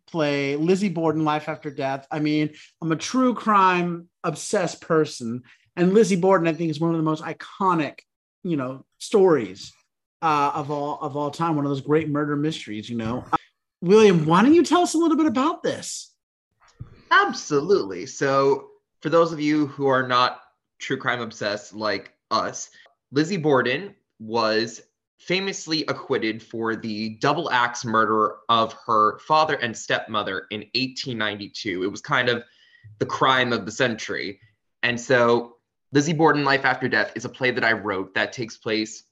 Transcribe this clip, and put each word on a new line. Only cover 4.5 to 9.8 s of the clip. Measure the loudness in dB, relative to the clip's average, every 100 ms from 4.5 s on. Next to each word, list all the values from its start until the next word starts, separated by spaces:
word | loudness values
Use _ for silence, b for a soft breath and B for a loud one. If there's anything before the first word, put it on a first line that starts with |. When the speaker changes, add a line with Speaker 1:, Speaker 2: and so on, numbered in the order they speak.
| -2 -2 -6
Speaker 1:
person, | 0 2 2 -4 -8 -8 b b b 0
and | 4
Lizzie | 6 4 4
Borden, | 4 4 2
I |
think, | 0 -4
is | -2
one | 0
of | 0
the |
most | 0 -2
iconic, | -6 -12 -16 -2 0 2 -2 -6 _ _ _ _
you | -4 -4
know, | -4 -10 -18 _
stories, | 0 4 6 4 0 -10 -18 _